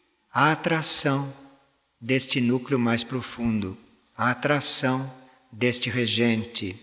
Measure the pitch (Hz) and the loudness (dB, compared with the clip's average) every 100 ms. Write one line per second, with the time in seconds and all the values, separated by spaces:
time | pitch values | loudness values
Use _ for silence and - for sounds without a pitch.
0 | _ _ _ - 147 156 180 160 151 - | _ _ _ 2 2 2 0 0 2 2
1 | 147 139 135 135 - - _ _ _ _ | 2 0 -2 -10 -20 -20 _ _ _ _
2 | 117 131 - 135 120 127 127 135 120 117 | -2 0 0 0 2 0 0 0 2 0
3 | - 131 117 - 117 110 95 95 - _ | -2 -6 -8 -4 -2 -2 -4 -8 -16 _
4 | _ - 113 123 143 143 135 - 135 131 | _ -4 -2 0 0 0 2 2 2 0
5 | 135 - - _ _ 107 123 120 123 117 | -4 -12 -20 _ _ -2 0 0 -2 0
6 | 117 107 120 113 113 - 98 92 | 0 2 2 2 -2 -6 -6 -8